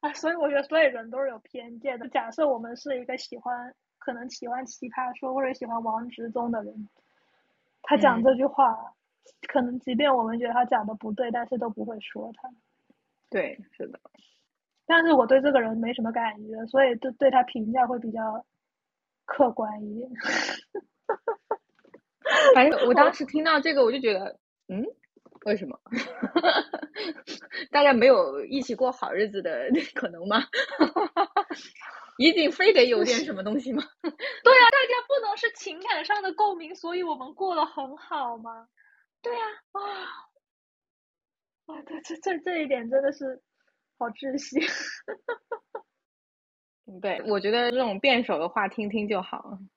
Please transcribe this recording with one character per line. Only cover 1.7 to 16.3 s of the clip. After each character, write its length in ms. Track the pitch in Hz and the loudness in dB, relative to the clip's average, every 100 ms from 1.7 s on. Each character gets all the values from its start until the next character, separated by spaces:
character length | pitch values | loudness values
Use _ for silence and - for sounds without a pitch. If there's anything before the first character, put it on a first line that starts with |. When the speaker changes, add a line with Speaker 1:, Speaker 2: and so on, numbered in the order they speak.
| 233 | -10
Speaker 1:
见 180 | 269 247 | -8 -8
的。 100 | 240 | -4
假 220 | 269 226 | -4 -4
设 160 | 226 302 | 0 0
我 120 | 240 | 0
们 180 | 233 240 | -4 -12
是 240 | 294 254 | -6 -6
一 40 | |
个 120 | 247 254 | -4 -10
喜 220 | - 240 | -10 -10
欢， 360 | 247 240 247 - _ _ | -6 -6 -8 -18 _ _
可 140 | - | -10
能 160 | 240 254 | -8 -10
喜 180 | - 240 | -12 -8
欢 180 | 247 247 | -8 -8
奇 240 | - 247 | -12 -10
葩 260 | 240 254 247 | -6 -6 -6
说 140 | 262 | -4
或 100 | 262 | -2
者 80 | 262 | -2
喜 120 | 254 | -4
欢 180 | 233 233 | -6 -6
王 260 | 226 220 240 | -4 -4 -6
志 200 | 226 233 | -10 -8
忠 200 | 233 240 | -4 -2
的 120 | 233 | -4
人， 260 | 208 214 208 _ _ _ _ _ _ _ _ _ | -6 -12 -16 _ _ _ _ _ _ _ _ _
他 140 | - 294 | 0 4
讲 260 | 285 233 | 4 4
这 120 | 240 | 4
句 100 | 254 | 4
话， 280 | 269 - - | 0 4 2
Speaker 2:
嗯。 200 | - - _ _ _ _ _ - | 2 -10 _ _ _ _ _ -4
Speaker 1:
可 140 | 285 | -2
能 160 | 247 247 | -2 -6
即 140 | - | -4
便 200 | 240 294 | 0 2
我 80 | 262 | 2
们 160 | 220 233 | 0 -2
觉 80 | 233 | -2
得 60 | |
他 140 | 233 240 | 0 2
讲 200 | 240 214 | 2 0
的 80 | |
不 160 | 220 220 | -8 -8
对， 180 | 208 240 | -4 -4
但 180 | 233 233 | -4 -4
是 80 | 247 | -4
都 120 | 233 | -4
不 120 | 220 | -6
会 140 | 214 220 | -10 -10
说 300 | - 214 220 | -14 -14 -14
他。 160 | 220 254 247 _ _ _ _ _ _ _ | -14 -18 -18 _ _ _ _ _ _ _
Speaker 2:
对， 280 | 214 151 - 196 _ | -4 -4 -8 -20 _
是 100 | - | -14
的。 100 | - - _ _ _ _ _ _ _ _ | -14 -20 _ _ _ _ _ _ _ _
Speaker 1:
但 160 | 330 | 4
是 100 | 330 | 6
我 120 | 294 233 | 4 6
对 140 | 269 | 6
这 100 | 277 | 6
个 120 | 269 | 2
人 160 | 226 226 | 2 -2
没 160 | 226 | -4
什 80 | 247 | -4
么 100 | 226 | -4
感 240 | 233 226 | -2 -4